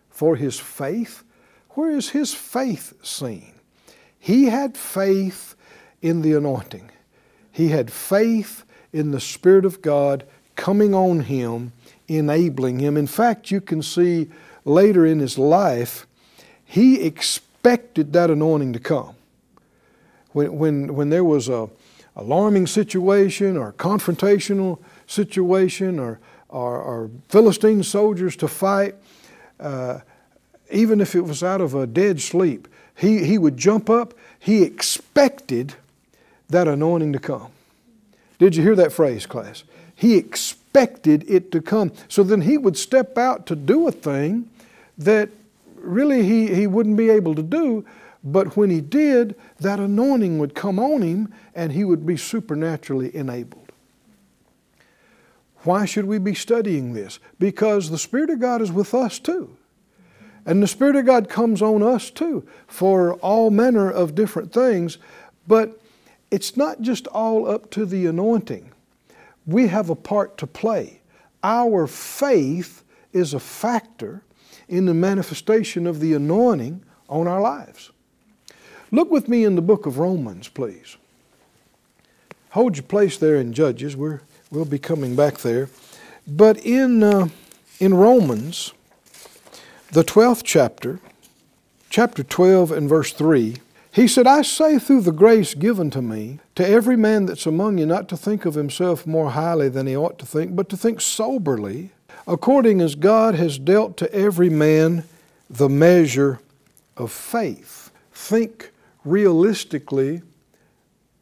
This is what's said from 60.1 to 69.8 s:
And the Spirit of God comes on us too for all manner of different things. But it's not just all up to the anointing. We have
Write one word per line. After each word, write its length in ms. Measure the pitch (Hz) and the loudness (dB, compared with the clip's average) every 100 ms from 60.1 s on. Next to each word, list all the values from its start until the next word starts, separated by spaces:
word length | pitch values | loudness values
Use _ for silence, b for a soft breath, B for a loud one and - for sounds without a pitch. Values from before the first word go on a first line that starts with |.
| b b b - | b b b -2
And 160 | 180 | 0
the 60 | 202 | 0
Spirit 280 | - 277 277 | 0 2 2
of 100 | 254 | 4
God 220 | 254 202 | 2 2
comes 340 | - 233 202 | -2 0 0
on 200 | 214 214 | 2 2
us 280 | 214 247 - | 2 0 -4
too 360 | - 330 254 B B B | -6 -6 -6 B B B
for 480 | - 185 190 175 175 | -2 2 2 2 0
all 340 | 180 220 226 | 0 2 2
manner 400 | 208 247 226 190 | 4 4 2 0
of 260 | 180 170 151 | 0 -2 0
different 380 | 214 - 170 | -2 -4 -4
things. 440 | 233 254 196 170 - B B B _ - | 0 2 0 -2 -8 B B B _ 2
But 340 | 220 220 220 b b b b _ | 2 2 -6 b b b b _
it's 280 | 196 - - | -6 -4 -4
not 240 | 302 - | -4 -4
just 260 | 226 233 - | -6 -6 -6
all 420 | 208 220 220 226 | -6 -2 -2 -2
up 200 | 214 - | -4 -6
to 140 | - 208 | -8 -6
the 200 | 190 175 | -2 -2
anointing. 640 | 165 208 226 - 104 - _ _ _ b b b b - | -2 0 -2 -4 -10 -14 _ _ _ b b b b -4
We 220 | 190 233 | 0 2
have 220 | 196 | 0